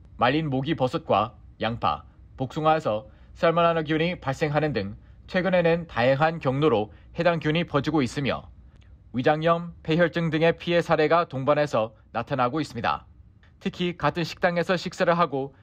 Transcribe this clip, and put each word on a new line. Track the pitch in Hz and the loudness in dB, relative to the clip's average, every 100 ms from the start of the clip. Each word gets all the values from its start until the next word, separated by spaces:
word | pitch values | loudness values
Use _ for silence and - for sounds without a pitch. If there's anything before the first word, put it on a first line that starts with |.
| - - | -20 -2
말린 | 120 147 156 | 0 2 0
모기 | 131 139 | -2 -2
버섯과 | 151 170 165 - 101 113 - - - | -2 -2 -2 0 0 0 -6 -20 -6
양파, | 110 117 95 73 - - - - | -6 -2 -2 -4 -8 -20 -20 -10
복숭아에서 | 131 160 156 160 139 107 107 - - - | -8 -2 2 2 0 -4 -6 -20 -20 0
살모넬라 | 170 165 170 165 | 2 4 2 2
균이 | 151 156 170 180 | 0 0 -2 -2
발생하는 | 135 135 156 147 151 | -6 -4 -2 0 -2
등 | 113 98 110 - - - | -2 -6 -10 -20 -20 -6
최근에는 | 185 180 180 165 170 170 | -2 2 2 2 0 -2
다양한 | 117 123 135 160 165 | 0 2 4 2 0
경로로 | 135 135 151 110 104 - - - | -2 2 2 2 -2 -10 -12 -2
해당 | 175 170 | 0 0
균이 | 151 160 170 | 0 -2 0
퍼지고 | 143 151 151 | -2 0 0
있으며 | 120 151 127 73 - - - - - - - | -2 -2 -4 -4 -8 -20 -20 -20 -20 -20 -10
위장염, | - 151 151 160 170 175 - | -2 0 2 2 0 -2 -10
폐혈증 | - 160 170 170 165 | -2 2 2 2 -2
등의 | 151 165 165 | 2 2 0
피해 | - 170 | 0 0
사례가 | 165 156 151 165 170 | 2 2 4 2 2
동반해서 | 131 135 147 147 123 110 - _ | -2 0 2 2 0 -2 -6 _
나타나고 | 110 117 139 123 151 | -8 -4 -2 0 -2
있습니다. | 143 117 90 71 - - - _ _ _ | -6 -4 -4 -4 -8 -20 -20 _ _ _
특히 | 196 - 175 170 | -10 -4 -6 -2
같은 | 147 175 | -4 -2
식당에서 | 160 - 180 175 165 180 | -6 -2 0 0 -2 -2
식사를 | 175 - 170 170 | -4 -2 0 2
하고 | 165 135 135 - | 0 -2 -8 -12